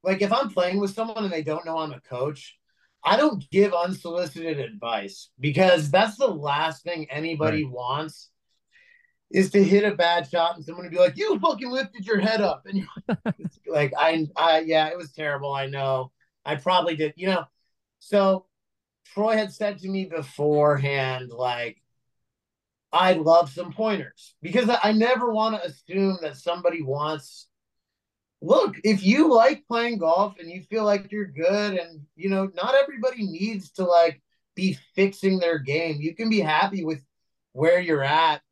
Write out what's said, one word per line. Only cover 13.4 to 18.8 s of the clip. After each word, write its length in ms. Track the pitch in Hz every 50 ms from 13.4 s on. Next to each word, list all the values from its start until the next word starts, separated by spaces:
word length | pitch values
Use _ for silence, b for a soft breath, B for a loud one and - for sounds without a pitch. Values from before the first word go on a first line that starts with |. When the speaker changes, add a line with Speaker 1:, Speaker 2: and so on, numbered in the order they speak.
| - 180 _
Speaker 2:
<laughs> 100 | _ _
Speaker 1:
like, 240 | - 165 147 147 139 -
"I, 300 | - 151 160 165 165 156 147 -
I, 240 | 160 160 165 160 160
yeah, 300 | 160 160 160 156 156 156
it 80 | 170
was 140 | 180 175 143
terrible. 400 | _ - 156 147 143 139 139 143
I 140 | 139 139 139
know. 460 | 135 139 135 135 135 135 131 131 131 _ _ _ _ _ _ _
I 100 | 143 151
probably 400 | 143 - 175 185 180 165 175 165
did," 180 | 147 156 151 -
you 100 | - 180
know? 180 | 190 185 175 151 _ _ _ _ _ _ _ _ _ _
So 480 | _ _ - - 202 196 190 190 185 _ _ _ _ _ _ _ _